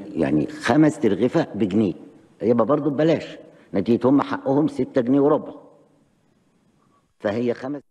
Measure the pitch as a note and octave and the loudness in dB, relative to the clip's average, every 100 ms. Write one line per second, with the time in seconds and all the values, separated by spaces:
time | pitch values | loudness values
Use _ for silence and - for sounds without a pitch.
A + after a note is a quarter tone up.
0 | - D#2+ C#2+ D2+ C#2+ - - C#3+ D3+ D3 | -2 -4 0 0 -2 -4 0 4 4 2
1 | A2 F#2 A#2+ E3 C#3+ G#2 G#2 G2+ G2+ - | 0 2 0 0 -2 -2 -2 0 0 -4
2 | - - _ _ G#2+ A#2+ A2 D3+ D3 C3 | -14 -20 _ _ 0 2 2 0 0 0
3 | D#3 C3+ - - - - _ G2 G2 A#2 | 2 0 -2 -16 -20 -20 _ -2 0 2
4 | B2 C#3 - A2 C3 C#3 D#3 - C3 C3+ | 4 2 0 -4 -2 0 0 -2 -2 -2
5 | A#2+ C#3 C#3 D3 - - - - _ _ | 0 2 4 2 -2 -14 -20 -20 _ _
6 | _ _ _ _ _ _ _ _ _ _ | _ _ _ _ _ _ _ _ _ _
7 | _ _ G#2+ A2 B2 A2+ C3 C#3+ - | _ _ -6 -2 -4 -4 -8 -10 -14